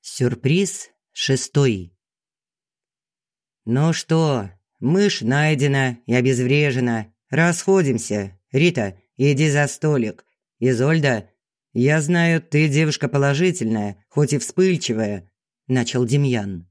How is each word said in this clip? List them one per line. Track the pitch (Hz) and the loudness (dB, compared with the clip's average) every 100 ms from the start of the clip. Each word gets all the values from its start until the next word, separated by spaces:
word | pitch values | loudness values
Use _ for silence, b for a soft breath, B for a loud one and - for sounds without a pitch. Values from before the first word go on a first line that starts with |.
Сюрприз | - - 123 117 131 170 196 - - _ _ | -16 -4 -2 -2 0 0 0 -6 -18 _ _
шестой. | - - 135 - 143 139 101 87 _ _ _ _ _ _ _ _ _ _ _ _ _ _ _ _ _ | -8 -2 -2 -2 0 0 0 -8 _ _ _ _ _ _ _ _ _ _ _ _ _ _ _ _ _
"Ну | - 123 160 | -2 0 2
что, | 160 - 160 156 131 98 _ _ _ | 0 0 0 2 0 -4 _ _ _
мышь | 120 180 208 - | 0 2 2 0
найдена | 113 139 151 147 143 139 131 117 - | -2 2 2 2 0 2 0 -4 0
и | |
обезврежена. | 120 123 123 123 143 147 127 123 113 104 _ _ | 2 2 0 2 2 2 0 -2 -2 -6 _ _
Расходимся. | 151 170 175 - 190 143 113 - 104 98 - _ | 0 0 0 2 2 2 -2 -2 -6 -6 -12 _
Рита, | 139 175 175 101 98 _ - | 2 2 2 -4 -8 _ -2
иди | 139 139 156 | 0 2 2
за | 143 143 | 2 -2
столик. | - 156 147 107 - _ _ _ _ | -2 -2 0 -2 -6 _ _ _ _
Изольда, | 127 120 135 160 143 117 92 _ _ _ _ | -2 2 2 2 2 -2 -6 _ _ _ _
я | 117 131 156 | 0 2 2
знаю, | 151 175 170 165 | 0 0 2 0
ты | 160 147 156 | 0 0 2
девушка | 143 156 - 139 | 2 0 -2 -4
положительная, | 139 139 139 185 175 113 110 104 98 _ | 0 0 2 0 -2 -4 -2 -4 -10 _
хоть | - 147 | -2 0
и | 147 | -2
вспыльчивая", | - - 185 175 - 110 107 101 87 _ _ _ - | -4 0 0 0 -2 -2 -2 -6 -12 _ _ _ -4
начал | 127 120 127 | -2 0 -2
Демьян. | 120 143 143 120 101 92 87 | 0 0 0 -2 -4 -10 -14